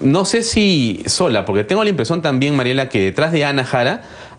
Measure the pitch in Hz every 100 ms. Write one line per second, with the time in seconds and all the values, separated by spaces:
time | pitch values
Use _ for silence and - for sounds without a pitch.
0 | 135 170 185 233 226 220 208 165 117 90
1 | - - 175 107 95 101 107 190 214 180
2 | 120 170 160 131 143 143 123 131 131 110
3 | 95 113 156 165 143 139 127 127 123 220
4 | - - -